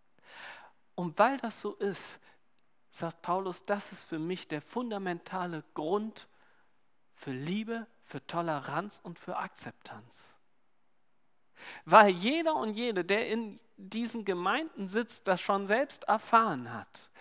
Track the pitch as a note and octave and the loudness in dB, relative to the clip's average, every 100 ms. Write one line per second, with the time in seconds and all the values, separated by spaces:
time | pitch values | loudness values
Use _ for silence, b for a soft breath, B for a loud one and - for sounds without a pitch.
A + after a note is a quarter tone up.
0 | _ _ B B B B B - _ - | _ _ B B B B B -20 _ -8
1 | F3 D#3 A3+ C4+ A3+ - G#3 - G3+ F3+ | -2 4 4 4 -6 -8 -8 -4 -4 -4
2 | - - b b _ _ _ _ _ - | -10 -18 b b _ _ _ _ _ -8
3 | E3 - - F#3 F#3+ F3 - G3+ - F#3 | -8 -6 -2 -2 -2 -6 -2 -2 -4 -16
4 | - E3 D#3+ F3+ - D3+ - A#3+ B3 G3+ | -8 -6 -4 -4 -6 -8 -6 -6 -4 -4
5 | F#3+ F3 - F#3+ F3 D#3+ - - D#3 G3+ | -4 -4 -6 -6 -4 -6 -8 -6 0 0
6 | A3 - - b b b b b _ _ | 0 -8 -20 b b b b b _ _
7 | _ - - C3 D3 G3+ A3 A#3 A3 _ | _ -14 -8 -6 -4 -4 -4 -6 -8 _
8 | - C#3 - E3+ E3+ D3 B2+ D3 G#3 - | -14 -12 -6 -4 -2 -2 -2 -4 -4 -10
9 | - E3+ - G#3 - - - - - A2 | -16 -14 -10 -8 -8 -10 -14 -14 -16 -18
10 | A#2+ - - - _ _ _ _ _ _ | -18 -20 -20 -20 _ _ _ _ _ _
11 | _ _ _ _ _ B B B - G3 | _ _ _ _ _ B B B 8 10
12 | G#3 F3+ G#3 D#4+ D#4+ D4+ A3 G#3+ A#3+ F#3+ | 12 8 2 2 2 0 -2 -2 -2 -2
13 | F3 G#3 - A3+ A3 G3 - - F#3+ G#3+ | 0 0 0 -2 -4 -12 -20 -20 -10 -6
14 | A#3 A#3 G3+ F3+ F#3 B3+ D#4+ C4 F#3+ G#3 | -4 -4 -2 -2 0 0 -2 -8 -4 -2
15 | A#3 - - F3+ - G3 G3 A3 C#4+ - | -4 -4 0 2 2 0 2 2 0 -4
16 | - A3 - A3+ A3+ C#3 A#2 - - - | 0 0 6 6 6 0 -6 -10 -12 -20
17 | - B | -20 B